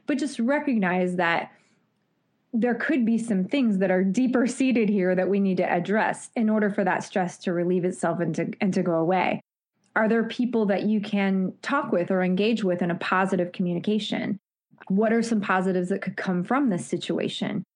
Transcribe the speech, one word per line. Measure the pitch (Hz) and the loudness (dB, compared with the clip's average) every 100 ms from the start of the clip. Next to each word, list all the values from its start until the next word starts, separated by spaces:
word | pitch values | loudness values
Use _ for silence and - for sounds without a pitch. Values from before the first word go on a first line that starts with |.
| - | -4
but | 285 | -2
just | 285 - | -2 -2
recognize | 233 294 294 226 185 180 180 180 | 0 0 0 0 2 2 0 2
that | 170 165 - - _ _ _ _ _ _ _ _ _ | 2 0 -2 -12 _ _ _ _ _ _ _ _ _
there | 233 240 226 | -2 0 0
could | - 302 | 0 0
be | 226 226 | 2 0
some | 226 190 185 | 0 -2 0
things | 285 233 190 | 2 2 2
that | 190 | 2
are | 185 | 2
deeper | 190 190 254 254 233 | 2 2 2 2 2
seated | - 262 247 208 | 0 2 2 2
here | 208 180 185 | 2 2 2
that | 180 | 2
we | 202 | 2
need | 196 180 | 2 2
to | 180 | 0
address | 180 170 214 185 - - 247 | 0 0 0 0 -4 -8 -2
in | 220 | 0
order | 214 208 | 2 2
for | 202 | 0
that | 190 170 | 0 -2
stress | - 202 175 - | -2 -4 -4 -4
to | - | -4
relieve | 170 175 185 | -2 0 0
itself | 160 - 165 170 | 0 -2 -2 -2
and | 165 160 | -2 -2
to, | - - | -6 -2
and | 196 185 | -2 0
to | |
go | 175 | 0
away. | 165 165 185 - - - _ _ _ _ 196 | 0 2 2 0 -2 -8 _ _ _ _ 0
Are | 220 | 2
there | 226 | 2
people | 226 - 247 233 202 | 0 -2 -2 0 0
that | 196 | 0
you | 208 214 | 0 0
can | 196 202 196 190 185 - | 0 0 0 0 -2 -6
talk | - 277 285 | -4 -4 0
with | 185 170 | 0 0
or | 190 | 0
engage | 185 185 214 226 | 2 2 2 2
with | 190 175 | 0 0
in | 175 | -2
a | 170 | -2
positive | - 185 190 185 175 | 0 0 2 0 -2
communication? | - 180 175 202 214 208 - - 196 _ _ _ - - | -2 -2 -2 -2 -2 -2 -4 -4 -6 _ _ _ -14 -2
What | 196 220 | 0 2
are | 233 | 2
some | 226 220 | 2 0
positives | 196 185 185 185 180 | 0 0 0 0 0
that | 196 | -2
could | 190 - | -4 -6
come | 196 180 | -2 -2
from | 175 254 277 | 0 0 0
this | - - | -2 -2
situation? | 170 - 165 - - 151 - - | -4 -4 -4 -4 -4 -4 -4 -8